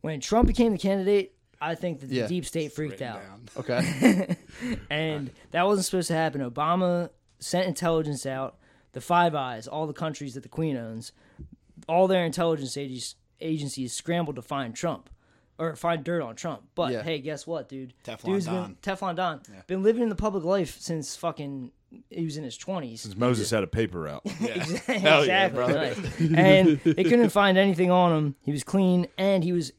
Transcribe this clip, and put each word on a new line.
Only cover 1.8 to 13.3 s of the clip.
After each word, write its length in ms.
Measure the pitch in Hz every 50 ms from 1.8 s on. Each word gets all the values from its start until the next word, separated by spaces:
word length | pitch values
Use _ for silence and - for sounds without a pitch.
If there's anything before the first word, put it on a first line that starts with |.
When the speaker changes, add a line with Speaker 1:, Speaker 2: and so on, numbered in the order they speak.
| - 180 165 139
Speaker 1:
that 60 | 139 131
the 80 | 127
Speaker 2:
Yeah. 100 | 127 113
Speaker 1:
deep 180 | 107 175 180 143
state 220 | - - 165 156
Speaker 3:
It's 80 | 147 -
Speaker 1:
freaked 260 | - 156 147 113 95
Speaker 3:
written 60 | 139 120
Speaker 1:
out. 140 | 110 101
Speaker 3:
down. 260 | 101 95 95 107 120 - - -
Speaker 2:
Okay. 800 | 127 - 123 127 170 170 165 131 - 247 202 180 190 - 175 -
Speaker 1:
<laughs> 480 | - - - - 240 247 226 - - -
And 400 | 147 151 160 160 151 147 139 120 - _ _ _
that 120 | - 165 180
wasn't 200 | 196 202 196 185
supposed 220 | - - 185 170 -
to 60 | 170
happen. 260 | 160 160 156 135 143
Obama 720 | 135 123 120 147 147 160 175 185 185 180 175 175 175 - _ _ _ _ _ _
sent 280 | - - - 175 185 185
intelligence 580 | 156 - 180 170 165 160 156 151 147 127 -
out, 300 | 135 131 131 135 131 - _ _ _ _ _ _ _
the 80 | _ 127
Five 340 | - - 175 175 175 170 151
Eyes, 320 | 147 135 127 120 110 113
all 200 | - - 151 160
the 60 | 151
countries 420 | 143 - 170 160 147 - 147 139 120
that 80 | 139
the 60 | 123 123
Queen 280 | - - 160 160 143
owns, 360 | 123 117 113 113 113 113 - _ _ _ _ _ - - - - _ _ _ _ - - -
all 180 | 165 175 190 190
their 160 | 190 185 175
intelligence 520 | 165 139 180 175 170 160 147 139 123 -
agen-, 240 | 143 143 135 127 123 113 - - _ _ _